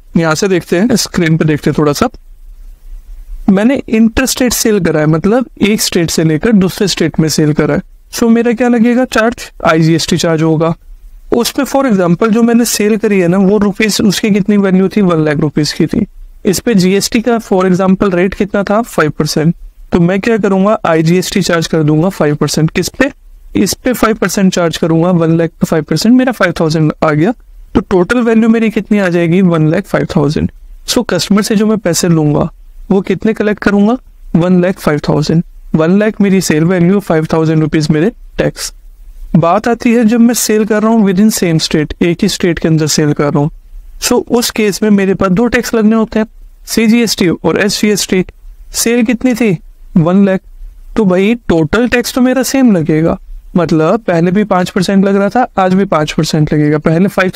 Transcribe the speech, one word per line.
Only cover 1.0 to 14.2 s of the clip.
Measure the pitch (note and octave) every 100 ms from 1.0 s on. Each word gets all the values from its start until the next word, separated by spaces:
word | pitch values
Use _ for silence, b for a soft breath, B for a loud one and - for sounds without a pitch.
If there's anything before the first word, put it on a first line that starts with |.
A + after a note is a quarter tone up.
| - - E3 D#3+
पे |
देखते | D#3 D3 D#3
हैं | D3
थोड़ा | D3
सा, | C#3+ A#3 - - - - - - - - - - - - - -
मैंने | G3 A3+ C#4 -
इंटर | A3 A3+ C4+ C4
स्टेट | - B3+
sale | - A#3 G#3
करा | E3 D#3
है, | D3+
मतलब | D#3+ G3 A#3+ B3 -
एक | G3+ A3
state | - F#3 E3
से | -
लेकर | D#3+ D#3 A3+
दूसरे | G#3 F3+ - G3+
state | - E3 -
में | D#3
sale | - D3+
करा | D3+ D3
है, | C#3+ - - -
so | - A#3
मेरा | A#3 A#3+
क्या | A#3 B3
लगेगा | A#3+ A#3 A#3+
Charge? | B3+ A#3 A3+ - - - E3+
आईजीएसटी | E3 D#3+ E3 - E3+
charge | E3+ D#3+
होगा। | D#3+ D#3+ E3 E3 - - - - -
उसमें | A#3+ A3 -
for | B3+ C4+ C4+
example | F#3+ F3 E3+ A3+
जो | A3+
मैंने | A#3 A#3
sale | A#3 - G#3 G#3+
करी | A3 G3
है | E3+
ना, | F#3+
वो | F#3+ G#3+
rupees, | G#3 - G#3+ -
उसकी | A3 -